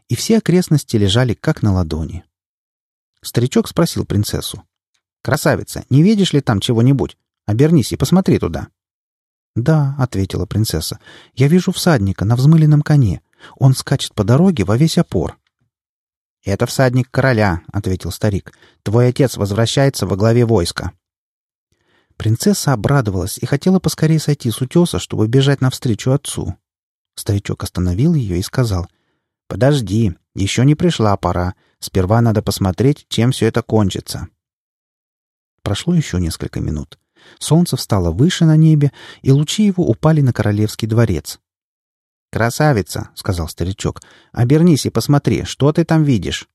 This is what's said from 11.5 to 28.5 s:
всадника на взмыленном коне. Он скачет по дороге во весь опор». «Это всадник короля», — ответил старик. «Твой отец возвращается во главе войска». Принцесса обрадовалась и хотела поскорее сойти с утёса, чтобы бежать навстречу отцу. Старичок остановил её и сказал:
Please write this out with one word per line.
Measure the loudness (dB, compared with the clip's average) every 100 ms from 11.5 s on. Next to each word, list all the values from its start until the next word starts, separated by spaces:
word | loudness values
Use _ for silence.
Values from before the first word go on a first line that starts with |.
| 2 0
всадника | -2 0 2 0 -2
на | 0 2
взмыленном | 4 6 6 4
коне. | 4 2 2 -2 _ _ -20 0
Он | 2
скачет | 2 -2 -4 -4
по | -4
дороге | 0 4 2 2
во | 0 2
весь | 2 0
опор». | -2 -2 -4 -8 _ _ _ _ _ _ _ _ _ _
«Это | -6 -2 -2
всадник | 2 2 2 -2
короля», — | 0 0 2 0 -2 -6
ответил | -6 -4 -6 -6
старик. | -4 -4 -4 -8 _ _ _
«Твой | -2 2 2
отец | 2 -2 0
возвращается | -4 -2 0 2 0 0 -4
во | 0
главе | 2 2 2
войска». | 2 0 -6 -10 -12 _ _ _ _ _ _ _ _ _ _ _ -8
Принцесса | -2 0 0 0 0
обрадовалась | -2 0 0 0 -2 -6 -6
и | -4
хотела | -2 2 0
поскорее | 0 -2 0 0
сойти | 0 -2 -4
с | -4
утёса, | -2 0 0 -2
чтобы | -6 -2 2
бежать | 2 2 2
навстречу | -2 -2 -4 -4 -2
отцу. | -2 -4 -10 -8 -10 _ _ _ _ _
Старичок | -14 -4 -4 -4 -8
остановил | -8 -4 -4 0 0
её | 0 -2 -4
и |
сказал: | -4